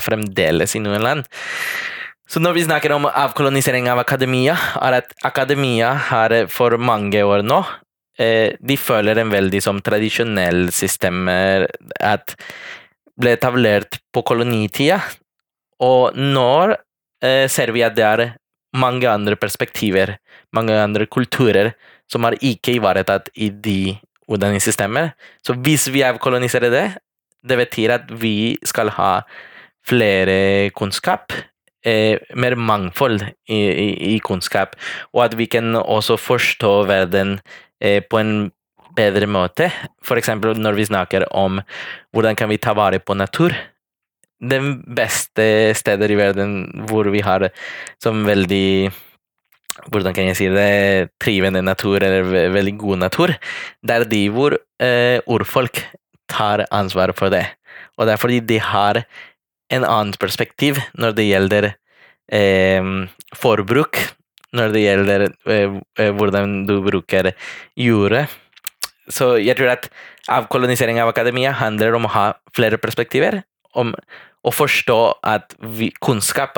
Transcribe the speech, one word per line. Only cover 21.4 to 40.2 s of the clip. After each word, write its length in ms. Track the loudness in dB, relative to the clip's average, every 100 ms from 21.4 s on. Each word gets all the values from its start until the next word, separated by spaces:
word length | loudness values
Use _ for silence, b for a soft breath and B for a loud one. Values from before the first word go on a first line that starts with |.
| 2 4 2 -2 b b b
som 140 | -2
er 120 | -2 0
ikke 340 | -2 -2 0 0
ivaretatt 520 | 2 2 0 -2 -4
i 140 | -6 -6
de 500 | -4 -4 -2 -2 -6 _ _ -6
utdanningssystemer. 840 | -2 0 0 0 -2 -2 -2 -4 -6 B B -6
Så 80 |
hvis 340 | -2 2 2 2
vi 120 | 0
avkoloniserer 680 | 0 0 -2 0 0 0 2
det, 160 | 2 0 -6 _ _ _ _ -2
det 100 | -2
betyr 340 | -2 0 0
at 200 | 0 -4
vi 480 | -6 -2 0 -2 -4
skal 260 | -6 -2 -2
ha 320 | 0 0 0 -4 B B B B B -2
flere 840 | 2 4 2 2 2 2 2 0
kunnskap, 640 | -2 -6 -4 -2 -4 -4 -12 -14 _ _ _
eh, 340 | 0 2 2 0 -4
mer 200 | -2 -2
mangfold 680 | 0 0 0 -2 0 0 0 -4 -12 -6
i, 100 | 0
i, 560 | 0 0 -2 -2 -2
i 60 | -2
kunnskap, 560 | -2 -4 -2 -2 -2 -6 B B B
og 100 | 0
at 100 | 0
vi 120 | 0 -2
kan 260 | 0 0
også 440 | -2 0 0 0 0
forstå 680 | 0 0 0 0 2 2 4
verden, 540 | 2 2 0 -2 -4 -10 B B -4
eh, 200 | 0 2
på 200 | 2 0
en 320 | 0 -2 -4 -8 _ _ _ 0
bedre 300 | 2 2 0
måte. 460 | 0 -2 0 -2 B -14 _
For 140 | -4
eksempel 380 | -2